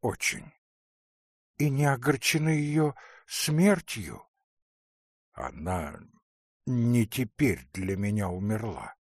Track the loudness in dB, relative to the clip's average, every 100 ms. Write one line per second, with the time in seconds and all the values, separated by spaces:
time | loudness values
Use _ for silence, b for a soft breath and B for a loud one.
0 | -4 -2 -4 -4 -14 _ _ _ _ _
1 | _ _ _ _ _ _ 0 2 2 2
2 | 0 0 2 2 2 2 2 2 2 0
3 | B B B -6 0 4 4 4 -2 -10
4 | -10 -12 -18 _ _ _ _ _ _ _
5 | _ _ _ -10 -10 -6 -4 -2 -4 -10
6 | -20 _ _ _ _ _ -4 0 4 4
7 | 2 -2 -4 2 2 2 -6 -6 -4 -2
8 | 0 0 -2 -2 -2 -2 -4 -8 -12 -16